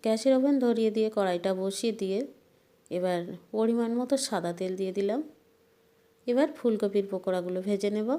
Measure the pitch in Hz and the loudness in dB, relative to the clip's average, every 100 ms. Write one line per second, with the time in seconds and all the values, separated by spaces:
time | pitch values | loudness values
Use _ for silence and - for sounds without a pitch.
0 | 226 220 269 262 269 277 240 233 220 214 | 0 2 4 4 4 4 4 4 2 2
1 | 220 214 190 175 180 185 190 196 233 214 | 0 2 0 0 0 -2 -2 -2 -4 -2
2 | 190 196 285 - _ _ _ _ _ 180 | -2 -2 -4 -12 _ _ _ _ _ -4
3 | 185 175 175 180 - 214 226 233 233 233 | 0 -2 -4 -12 -8 0 0 2 0 -2
4 | 254 269 262 196 175 175 185 185 190 190 | 0 0 0 -2 -4 -4 -4 -4 -4 -2
5 | 202 233 311 - _ _ _ _ _ _ | -2 -2 -6 -14 _ _ _ _ _ _
6 | _ _ - 247 302 - 240 214 208 202 | _ _ -2 2 2 2 0 2 2 0
7 | 196 190 185 185 175 185 185 202 202 208 | -2 -4 -2 -2 -2 -4 -2 0 0 0
8 | 220 | -2